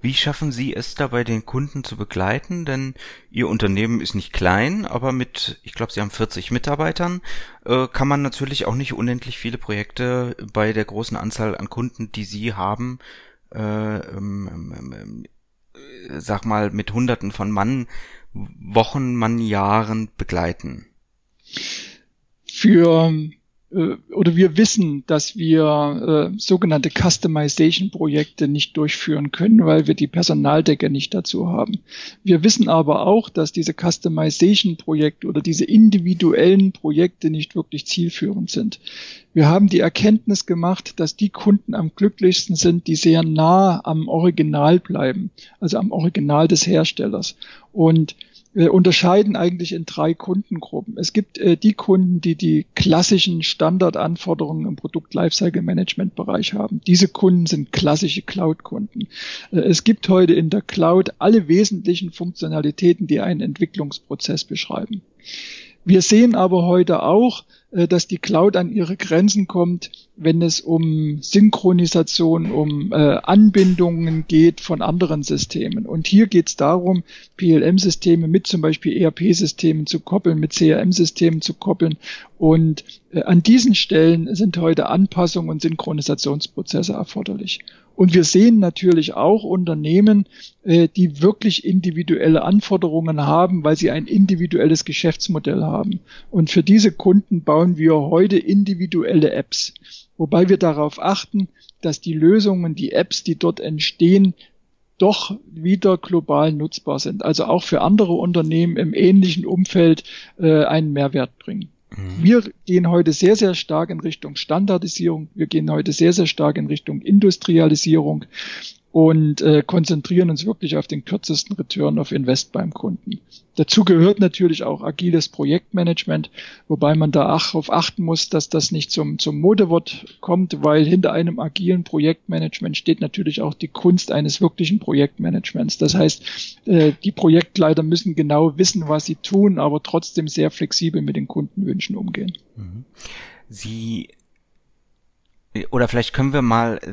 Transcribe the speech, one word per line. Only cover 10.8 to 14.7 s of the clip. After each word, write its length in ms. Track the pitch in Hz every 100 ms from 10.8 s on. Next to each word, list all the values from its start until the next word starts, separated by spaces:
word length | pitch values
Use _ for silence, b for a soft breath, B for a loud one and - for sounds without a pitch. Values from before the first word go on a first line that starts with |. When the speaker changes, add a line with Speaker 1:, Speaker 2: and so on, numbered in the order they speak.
Speaker 1:
großen 320 | 107 101 113 -
Anzahl 400 | 107 - 110 -
an 120 | 104
Kunden, 440 | - 123 _ 110
die 120 | 110
Sie 280 | 101 104 113
haben, 480 | 101 95 107 123 127 b b b b _
äh, 60 | -
ähm, 920 | 107 107 107 107 - 98 101 101 95
ähm, 420 | 82 87